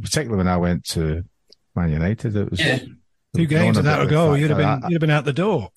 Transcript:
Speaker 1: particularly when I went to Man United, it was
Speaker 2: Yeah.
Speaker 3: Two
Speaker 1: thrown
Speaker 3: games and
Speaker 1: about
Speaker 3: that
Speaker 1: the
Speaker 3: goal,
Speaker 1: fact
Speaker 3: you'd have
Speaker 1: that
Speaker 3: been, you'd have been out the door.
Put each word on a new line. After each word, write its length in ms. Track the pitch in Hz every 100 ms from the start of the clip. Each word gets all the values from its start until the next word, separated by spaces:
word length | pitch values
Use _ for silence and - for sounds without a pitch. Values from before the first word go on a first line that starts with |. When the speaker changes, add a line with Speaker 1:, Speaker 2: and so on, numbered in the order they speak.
Speaker 1:
particularly 360 | 110 160 131 101
when 100 | 90
I 100 | 90
went 280 | 87 87 -
to 320 | 90 80 80 - _ _ _ _ -
Man 160 | 85
United, 440 | 76 87 113 117 104
it 140 | 98
was 100 | 98
Speaker 2:
Yeah. 200 | - 127 - - _ _ _ 170
Speaker 3:
Two 100 | 160
Speaker 1:
thrown 160 | 156 -
Speaker 3:
games 120 | -
and 80 | 143
Speaker 1:
about 100 | 147
Speaker 3:
that 60 | 139
Speaker 1:
the 40 |
Speaker 3:
goal, 200 | 151 165
Speaker 1:
fact 80 | 143
Speaker 3:
you'd 80 | 151
have 60 | 147
Speaker 1:
that 220 | 147 127
Speaker 3:
been, 80 | 127
you'd 60 | 170
have 60 |
been 80 | 156
out 160 | 147 147
the 80 |
door. 360 | 135 202 170 95